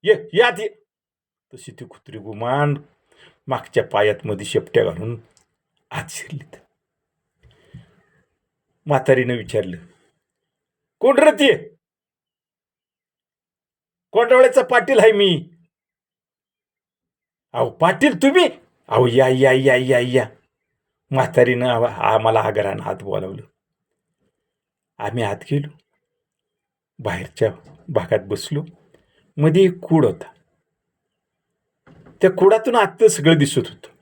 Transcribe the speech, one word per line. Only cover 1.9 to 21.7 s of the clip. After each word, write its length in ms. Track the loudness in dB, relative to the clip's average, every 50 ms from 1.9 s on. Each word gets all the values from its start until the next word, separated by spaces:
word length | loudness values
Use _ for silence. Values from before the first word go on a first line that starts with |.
| -20 _ _ -20 -20
गुमान 560 | -18 -16 -16 -12 -8 -4 -4 -2 0 0 0 -2 -4 -8 _ _ _ _ _ _ _ _ _ _ _ _
मागच्या 360 | -6 -6 -6 -6 -2 _ -2 -2
पायात 320 | 0 -2 0 0 0 -2 -2 -6
मध्ये 200 | -10 -8 -8 -10
शेपट्या 380 | -4 -4 -6 -6 0 -2 0 0
घालून 380 | 0 -4 -8 -10 -12 -12 -14 _ _ _ _ _ _ _ _ _ _ _ _ _ _
आत 140 | -12 -12 -12 -12
शिरलीत. 460 | -16 -18 -16 -14 -16 -16 -16 _ -20 -20 _ _ _ _ _ _ _ _ _ _ _ _ _ _ _ _ _ _ _ _ _ _ _ -20 _ _ _ _ _ _ _ _ _ _ _ _ _ _ _ _ _ _ _ _ _
म्हातारीनं 480 | -2 -2 0 2 2 2 2 2 -2 -4
विचारलं, 440 | -8 -8 -6 -6 -6 -6 -6 -10 -14 -18 _ _ _ _ _ _ _ _ _ _ _ _ _ _ _ _ _ _ _ _ _ _ _
"कोण 200 | 0 2 4 6
रे 120 | 4 4
ते?" 440 | 4 4 2 2 2 0 -4 -18 _ _ _ _ _ _ _ _ _ _ _ _ _ _ _ _ _ _ _ _ _ _ _ _ _ _ _ _ _ _ _ _ _ _ _ _ _ _ _ _ _ _ _ _ _ _ _ _
"कोंडावळ्याचा 520 | 0 0 2 4 6 6 6 6 4 2 0
पाटील 360 | 2 0 0 2 2 2 4
आहे 120 | 4 4
मी." 380 | 4 4 2 0 0 -2 -4 -12 _ _ _ _ _ _ _ _ _ _ _ _ _ _ _ _ _ _ _ _ _ _ _ _ _ _ _ _ _ _ _ _ _ _ _ _ _ _ _ _ -4
"अहो 160 | -4 -4 -4
पाटील 440 | -2 _ 0 0 0 2 0 0 0
तुम्ही? 320 | 2 0 2 4 4 2 2 -2 -8 _ _ _ _ _
अहो 200 | -4 0 0 0
या, 200 | 2 4 2 2
या, 240 | 2 2 2 4 4
या, 240 | 4 4 4 2 2
या, 240 | 2 0 0 0 0
या." 300 | 0 0 0 -2 -2 -2 -12 _ _ _ _ _ _ _ _ _ _ _ _ _ _ _
म्हातारीनं 580 | -2 -2 -2 0 2 2 2 2 2 -2 -2
आवा-, 220 | -2